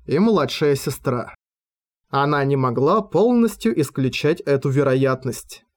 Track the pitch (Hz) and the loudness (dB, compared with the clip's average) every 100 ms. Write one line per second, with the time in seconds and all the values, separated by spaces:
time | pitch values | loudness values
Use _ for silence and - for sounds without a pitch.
0 | - 143 226 190 135 - 147 139 151 - | -4 0 2 2 0 0 0 0 -2 -6
1 | 139 123 110 - _ _ _ _ _ _ | -4 -4 -6 -16 _ _ _ _ _ _
2 | _ 139 143 147 139 139 127 117 143 214 | _ -2 0 0 0 0 0 0 2 0
3 | 208 156 233 240 233 - 226 165 135 - | 0 0 2 4 2 0 -2 0 -2 -2
4 | 131 - 147 170 - 139 143 135 139 131 | -4 0 -2 -2 0 0 0 0 2 2
5 | 131 131 131 - - - _ | 2 0 -6 -10 -12 -20 _